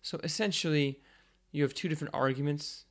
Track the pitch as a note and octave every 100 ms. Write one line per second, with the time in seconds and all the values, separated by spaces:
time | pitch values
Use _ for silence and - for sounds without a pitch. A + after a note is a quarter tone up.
0 | - - E3 - G#3+ - E3+ D3+ C#3 C3+
1 | _ _ _ _ _ D3 C#3+ - F3+ D3+
2 | C#3+ C3+ C3+ C3 C#3+ D3 - - -